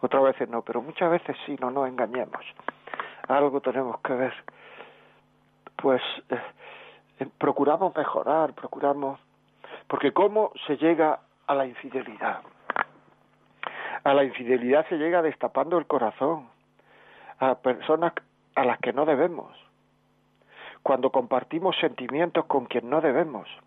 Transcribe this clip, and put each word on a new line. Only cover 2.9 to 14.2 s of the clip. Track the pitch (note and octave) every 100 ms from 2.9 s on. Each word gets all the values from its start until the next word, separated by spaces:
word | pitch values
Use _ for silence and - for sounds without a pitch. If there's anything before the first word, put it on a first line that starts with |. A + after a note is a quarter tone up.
| - - - -
algo | C3+ C#3+ C#3
tenemos | C3 B2 C3 A2+
que | -
ver. | B2+ B2+ - - _ - - - - _ _ _ _ _ _ - -
Pues, | C3+ B2+ - - -
eh, | B2 - - - - - - _ _
eh, | C3+ _
procuramos | C#3+ C#3 C#3+ D#3+ F#3 D#3
mejorar, | C#3+ - - D#3 D#3
procuramos, | C3 C3 C#3+ C#3+ C#3+ C#3 C#3 _ _ _ _ - - -
porque | C#3 C#3+
¿cómo | - G3+ G#3 G#3+ - -
se | C#3
llega | D#3+ E3 D#3 - _ _ -
a | C#3
la | C3+
infidelidad? | A#2+ C3+ C3 A#2+ G#2+ - - - _ - - - _ _ _ _ _ _ _ - - - -
A | C#3+
la | C#3